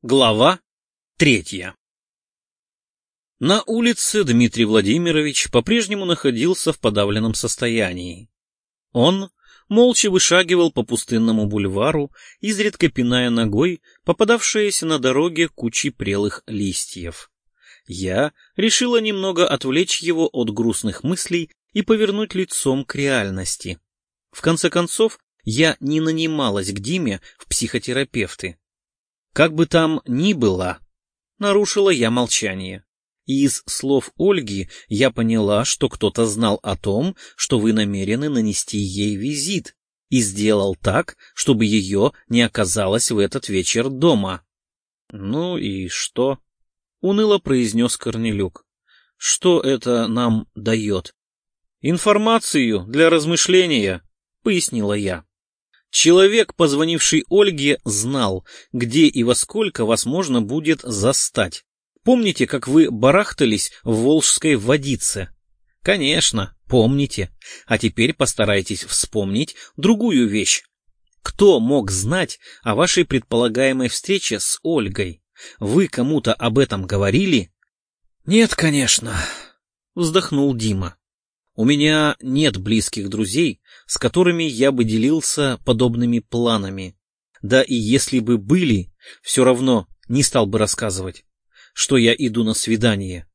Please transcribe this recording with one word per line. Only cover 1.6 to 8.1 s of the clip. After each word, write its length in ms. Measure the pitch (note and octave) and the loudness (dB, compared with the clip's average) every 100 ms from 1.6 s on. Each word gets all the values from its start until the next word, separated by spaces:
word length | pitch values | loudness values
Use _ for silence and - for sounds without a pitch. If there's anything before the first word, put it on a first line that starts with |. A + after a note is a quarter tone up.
| F2+ - _ _ _ _ _ _ _ _ _ _ _ _ _ _ _ _ | -12 -16 _ _ _ _ _ _ _ _ _ _ _ _ _ _ _ _
На 240 | C3 G#3 | 0 0
улице 580 | - A3+ A#3 A#3 - G#3+ | 0 0 0 0 -2 0
Дмитрий 420 | D#3+ A#2 A#2 A2+ | 2 4 4 2
Владимирович 880 | A2 A2 G2 D3 E3+ D#3 D3+ C3+ - | 4 4 4 0 2 0 0 -4 0
по-прежнему 540 | B2 A#2 A#3 G3+ G3+ | 0 2 0 0 -4
находился 680 | F#3 E3+ C#3 A#2 D#3 F#3 - | -2 0 0 0 0 0 -2
в 60 | - | -2
подавленном 560 | A2+ G#2 G2+ G#2 A2+ | -2 0 0 0 -2
состоянии. 960 | G#2+ A2+ - A#2+ A2+ F#2+ F2+ F2+ | -4 -6 -4 -2 -2 -2 -4 -10